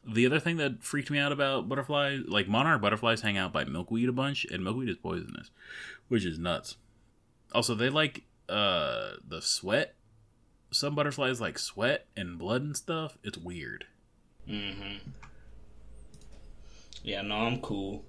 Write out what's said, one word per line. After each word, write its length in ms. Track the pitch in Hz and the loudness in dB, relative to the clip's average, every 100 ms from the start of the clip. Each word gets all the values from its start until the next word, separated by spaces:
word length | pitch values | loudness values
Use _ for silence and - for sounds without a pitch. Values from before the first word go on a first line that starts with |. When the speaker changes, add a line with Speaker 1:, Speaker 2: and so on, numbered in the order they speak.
| - | 0
Speaker 1:
The 200 | 110 123 | 4 6
other 120 | 156 | 6
thing 180 | 170 170 | 2 2
that 240 | 143 110 | 0 -2
freaked 260 | - 147 - | -4 -4 0
me 80 | 147 | 2
out 140 | 143 | 2
about 360 | 143 139 135 101 | 2 2 2 0
butterflies, 520 | 135 131 147 139 139 - | -2 2 2 2 0 2
like, 200 | 104 92 | 2 4
monarch 340 | 110 151 147 | 4 6 6
butterflies 400 | 104 107 113 113 | 6 4 4 4
hang 160 | 110 101 | 2 2
out 140 | 92 | 2
by 120 | 78 | 0
milkweed 440 | 67 76 90 113 123 | 0 -2 0 2 2
a 40 | |
bunch, 320 | 127 135 139 165 | 2 0 -2 -4
and 120 | 92 | -2
milkweed 280 | 92 117 123 | -2 -2 -2
is 60 | 90 | -4
poisonous, 520 | 85 87 - - - _ - - - - _ | -2 -4 -4 -12 -14 _ -16 -14 -14 -16 _
which 180 | 117 92 | 2 2
is 120 | 80 | -2
nuts. 380 | 87 78 - - - _ _ _ _ _ _ | 0 0 -2 -14 -20 _ _ _ _ _ _
Also, 200 | - - | 2 2
they 140 | 110 123 | 2 2
like, 360 | 147 156 - _ _ - | 2 0 -2 _ _ -4
uh, 640 | 92 208 90 71 58 50 50 64 | 2 4 4 2 -2 -4 -10 -10
the 140 | 80 | -6
sweat. 540 | - - 90 117 156 - _ - _ _ _ _ _ | -2 0 2 2 2 -4 _ -20 _ _ _ _ _
Some 240 | - 143 | -2 0
butterflies 460 | 147 147 143 131 123 | 2 0 2 0 2
like 180 | 101 76 | -2 -2
sweat 480 | - - 117 147 - - | -6 0 2 2 -2 -8
and 200 | 90 85 | -8 -6
blood 220 | 87 120 | 0 0
and 140 | 147 143 | 0 -4
stuff. 400 | - 165 156 - | -4 -4 -4 -6
It's 160 | - - | -10 -8
weird. 460 | 87 87 - - - _ _ _ _ _ - | -8 -8 -8 -10 -14 _ _ _ _ _ -6
Speaker 2:
Mm-hmm. 480 | 104 101 98 98 101 101 - - - - - - - - - - - - - - - - - - - | -4 -4 -6 -10 -10 -12 -14 -16 -18 -18 -18 -18 -18 -16 -16 -16 -16 -16 -16 -16 -16 -16 -18 -16 -12
Yeah, 200 | - 98 | -6 -4
no, 140 | 101 104 | -2 0
I'm 240 | 117 131 | 2 0
cool. 440 | - 101 98 107 | -2 -2 -2 -6